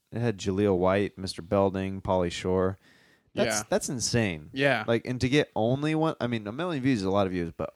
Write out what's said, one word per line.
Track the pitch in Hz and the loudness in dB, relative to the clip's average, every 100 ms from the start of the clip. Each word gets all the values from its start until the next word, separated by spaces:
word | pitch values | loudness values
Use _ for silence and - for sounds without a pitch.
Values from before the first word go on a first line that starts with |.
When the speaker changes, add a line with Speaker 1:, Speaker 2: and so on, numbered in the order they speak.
| _ | _
Speaker 1:
It | 107 | -4
had | 120 101 | -2 -2
Jaleel | 98 95 104 92 | -2 2 2 4
White, | 92 98 98 - | 4 2 0 -4
Mister | 95 - | -10 -8
Belding, | 85 101 98 92 95 95 | 0 2 4 2 -4 -4
Pauly | - 92 87 | 0 2 0
Shore. | - 92 92 92 95 _ _ _ _ _ - | -2 0 2 0 -2 _ _ _ _ _ -2
That's, | 120 107 | 0 0
Speaker 2:
Yeah. | 107 | 0
Speaker 1:
that's | 190 - | -2 -2
insane. | 131 - 120 107 80 78 | -4 0 2 0 -2 -8
Speaker 2:
Yeah. | 135 139 120 107 | -2 0 0 0
Speaker 1:
Like, | 117 - | -2 -2
and | 127 | -2
to | 127 | 2
get | 147 - - | 2 2 0
only | 110 135 151 | 0 0 0
one, | 156 160 - | 0 0 -2
I | 120 | -2
mean, | 117 104 | -4 -6
a | |
million | 123 180 151 | -6 -4 -2
views | 131 120 | 2 2
is | 95 | 2
a | |
lot | 98 98 | 2 2
of | |
views, | 90 85 - | 0 -4 -6
but | - | -8